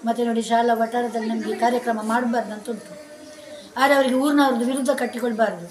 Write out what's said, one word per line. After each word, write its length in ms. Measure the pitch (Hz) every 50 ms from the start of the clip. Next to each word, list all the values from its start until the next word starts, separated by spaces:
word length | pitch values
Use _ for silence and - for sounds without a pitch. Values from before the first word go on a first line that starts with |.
| -
ಮತ್ತೆ 200 | 233 226 233 240
ನೋಡಿ, 180 | 233 226 226
ಶಾಲಾ 320 | 220 - 233 233 233 240 233
ವಠಾರದಲ್ಲಿ 540 | 220 226 226 233 240 240 233 214 233 220 220
ನಮಗೆ 260 | 226 220 214 208 392
ಕಾರ್ಯಕ್ರಮ 480 | - 226 240 240 247 - 240 226 220
ಮಾಡಬಾರ್ದು 500 | 214 220 226 247 247 233 233 240 214 202
ಅಂತ 180 | 214 214 - 240
ಉಂಟು, 220 | 233 202 - - - - - - - - - - - - - - - - - - -
ಆದರೆ 180 | 247 262 285 285
ಅವರಿಗೆ 200 | 277 269 262 254
ಊರಿನವ್ರದ್ದು 520 | 262 269 302 285 285 285 269 254 233 240
ವಿರುದ್ಧ 240 | 247 269 285 262 277
ಕಟ್ಟಿಕೊಳ್ಬಾರ್ದು. 760 | 269 262 254 226 - 233 226 240 226 214 226 202 185 175 170 175